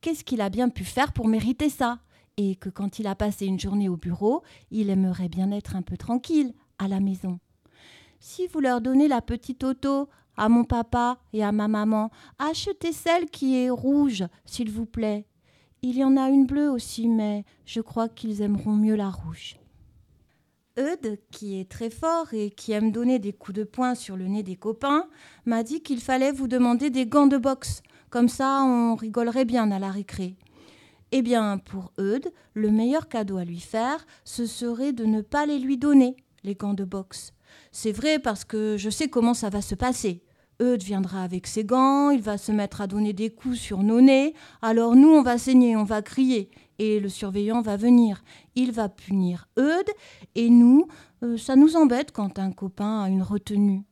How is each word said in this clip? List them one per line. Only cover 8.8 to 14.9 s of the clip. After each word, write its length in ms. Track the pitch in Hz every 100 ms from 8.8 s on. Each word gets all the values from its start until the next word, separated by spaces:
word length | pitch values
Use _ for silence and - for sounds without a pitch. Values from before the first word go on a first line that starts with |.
donnez 280 | 233 262 294
la 120 | 254
petite 440 | - 240 - 247
auto 440 | 262 262 277 277 277 _ _ -
à 120 | 214
mon 140 | 233
papa 560 | 233 240 233 240 240 247 _
et 100 | 214
à 80 | 208
ma 160 | 214 214
maman, 440 | 214 214 214 220 - - _
achetez 540 | 294 320 - 392 330
celle 340 | 311 - 339 339
qui 300 | - 262 254
est 140 | 254
rouge, 540 | 247 254 285 285 208 180 _
s'il 260 | - - 226
vous 160 | 214
plaît. 400 | 226